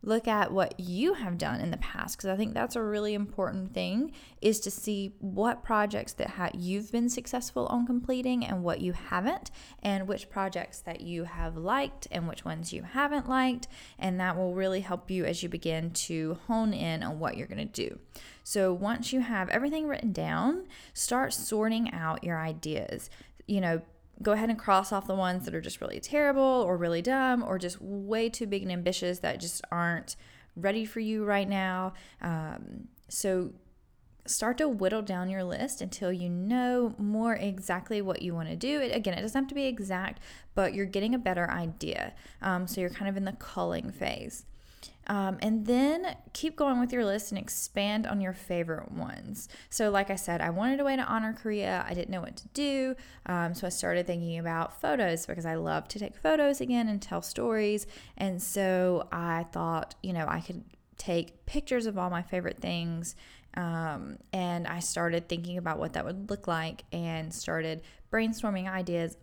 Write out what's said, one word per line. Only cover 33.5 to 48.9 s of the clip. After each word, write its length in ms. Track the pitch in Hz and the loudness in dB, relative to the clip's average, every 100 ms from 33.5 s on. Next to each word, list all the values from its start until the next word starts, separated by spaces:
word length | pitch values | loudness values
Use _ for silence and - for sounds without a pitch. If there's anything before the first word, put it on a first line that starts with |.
| - - - _ _ - - | -6 -20 -20 _ _ -20 -18
start 320 | - - 220 247 | -4 0 2 2
to 140 | 302 | 2
whittle 320 | 220 185 220 | 4 2 2
down 260 | 202 185 180 | 0 -2 0
your 160 | 190 | -2
list 380 | 180 - - - | -2 -2 -4 -4
until 280 | 185 - 185 | -6 -2 -2
you 160 | 180 175 | 0 0
know 640 | 175 190 247 247 247 240 214 | 0 2 2 4 4 2 0
more 380 | 208 214 226 | 0 2 2
exactly 640 | 226 202 190 185 185 180 214 | 2 0 -2 -2 -2 0 -2
what 220 | 190 - | 0 0
you 120 | 175 | -2
wanna 220 | 170 160 165 | -2 -2 -2
do. 240 | 262 294 | 0 0
It, 160 | 262 233 | 2 2
again, 160 | 202 | 0
it 80 | 175 | -2
doesn't 180 | 214 262 | 0 0
have 100 | 269 | 0
to 60 | |
be 120 | 285 269 | 0 -2
exact, 540 | 233 190 185 190 - - - - | -2 -2 -2 -2 -6 -14 -16 -4
but 180 | - 185 | 2 2
you're 140 | 196 196 | 2 0
getting 280 | 196 214 | 0 2
a 40 | 247 | 2
better 320 | 196 180 175 | 2 2 0
idea. 640 | 170 165 160 - - - - - - | 0 -2 -4 -4 -4 -4 -8 -18 -4
Um, 260 | - 180 180 | 0 0 0
so 140 | - | -2
you're 80 | 180 | -2
kind 220 | - 196 | -2 -2
of 80 | 196 | 0
in 80 | 190 | -2
the 60 | |
culling 580 | - - 190 175 175 - | -4 -8 -2 0 -2 -4
phase. 560 | - - - - - - - - - - - - | -4 -2 -2 -8 -12 -14 -18 -20 -20 -20 -14 -2
Um, 300 | 202 196 190 | 0 0 0
and 260 | 220 220 208 | 0 0 4
then 500 | 247 277 330 370 - - | 4 6 4 -2 -6 -12
keep 240 | - 311 311 | -4 -4 2
going 240 | 285 247 | 2 4
with 120 | 247 | 2
your 120 | 247 | 2
list 260 | 214 208 214 | 2 0 -2
and 80 | 196 | -6
expand 720 | 196 - - - 202 214 220 | -4 -4 -4 0 0 0 0
on 120 | 202 | 0
your 120 | 185 | -2
favorite 580 | 185 - 175 165 160 - | -4 -2 -2 0 -2 -6